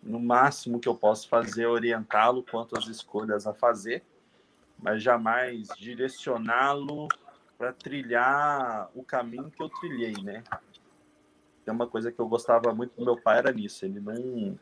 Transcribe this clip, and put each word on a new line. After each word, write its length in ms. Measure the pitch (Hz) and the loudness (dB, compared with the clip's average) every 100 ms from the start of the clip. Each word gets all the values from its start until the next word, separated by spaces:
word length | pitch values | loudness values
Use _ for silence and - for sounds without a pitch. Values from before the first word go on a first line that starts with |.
no 160 | 110 117 | -8 -4
máximo 640 | 120 120 139 - - 120 | 4 6 6 4 -4 -2
que 80 | 120 | 0
eu 60 | |
posso 340 | 117 107 110 - | 4 4 4 2
fazer, 380 | 117 113 110 117 | 2 2 0 2
orientá-lo 760 | 117 117 113 107 107 113 127 | 2 2 0 0 4 4 4
quanto 360 | 120 113 117 113 | -2 -6 -4 -6
às 80 | 110 | -8
escolhas 600 | 110 - 104 110 104 104 | -12 -8 -6 -2 -2 -2
a 60 | |
fazer, 500 | 104 120 107 101 139 _ _ _ _ _ _ _ - | 2 2 2 -4 -8 _ _ _ _ _ _ _ -8
mas 240 | 104 107 | -4 0
jamais 680 | 110 120 113 120 127 120 104 - | 2 2 4 0 0 -6 -12 -14
direcioná-lo 1300 | 110 120 131 - - 117 110 120 135 143 143 147 151 - - _ _ _ | -12 -4 -6 -4 -6 -4 0 2 2 2 -4 -8 -6 -6 -8 _ _ _
pra 140 | 120 | -6
trilhar 1160 | 127 - 139 127 117 127 143 147 143 123 110 92 | -6 -10 -8 -2 2 4 4 2 0 -2 -4 -8
o 100 | 127 | -12
caminho 460 | 131 131 120 123 156 | -4 -4 -4 -8 -14
que 120 | - | -10
eu 60 | 156 | -12
trilhei, 460 | - 175 131 117 104 | -10 -8 -6 -6 -6
né? 200 | 98 104 120 - _ _ _ _ _ _ _ _ _ _ | -10 -12 -10 -12 _ _ _ _ _ _ _ _ _ _
Tem 80 | - | -6
uma 140 | 113 120 | -4 -2
coisa 240 | 117 117 | -2 -4
que 80 | 120 | -4
eu 80 | 113 | -2
gostava 480 | 113 - 117 117 | -2 4 4 4
muito 180 | 110 123 - | 0 -6 -2
do 80 | |
meu 120 | 120 120 | 0 2
pai, 180 | - 113 | 4 4
era 140 | 135 | 4
nisso, 320 | 117 101 - | 0 -6 -8
ele 160 | 98 98 | -8 -8
não 580 | 101 117 127 123 101 - | -8 -6 -6 -4 -6 -6